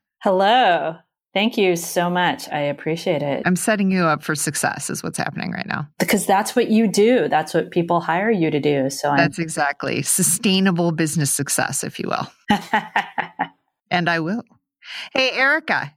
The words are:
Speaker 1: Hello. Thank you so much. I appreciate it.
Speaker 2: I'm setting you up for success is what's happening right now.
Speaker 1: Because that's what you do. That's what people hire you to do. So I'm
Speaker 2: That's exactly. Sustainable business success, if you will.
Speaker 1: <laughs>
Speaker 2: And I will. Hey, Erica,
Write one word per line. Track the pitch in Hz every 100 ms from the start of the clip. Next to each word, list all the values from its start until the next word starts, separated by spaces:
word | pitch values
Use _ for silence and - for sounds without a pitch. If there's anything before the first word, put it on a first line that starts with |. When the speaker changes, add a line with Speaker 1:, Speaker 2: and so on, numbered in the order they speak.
| _ _
Speaker 1:
Hello. | 208 185 196 254 208 165 156 170 _ _ _
Thank | 190 226 233
you | 185 170
so | 170 180 175
much. | 180 175 - -
I | 147
appreciate | 143 139 156 165 190 147
it. | 143 135 175
Speaker 2:
I'm | 180
setting | - 208 190
you | 190
up | 165 151
for | -
success | 151 156 - 143 - -
is | -
what's | - -
happening | - - -
right | - -
now. | 135 147 -
Speaker 1:
Because | 175 208 -
that's | 190 214
what | 247 226
you | 220 220
do. | 202 220 247 147
That's | 151 156
what | 165 -
people | 175 170 170
hire | 165 175 220
you | 202 160
to | 147
do. | 147 143 135
So | - 143
I'm | 139
Speaker 2:
That's | - -
exactly. | 165 165 143 - 139 127
Sustainable | 135 - 170 - 208 190 190 175 170
business | 160 160 165 147
success, | - 147 - - 147
if | - -
you | -
will. | - - _ -
Speaker 1:
<laughs> | 202 - 214 - 202 - - - - - _ _ _ -
Speaker 2:
And | 175 170
I | 165
will. | 160 233 - _ _ _ - - -
Hey, | 254 262
Erica, | 214 269 311 311 156 143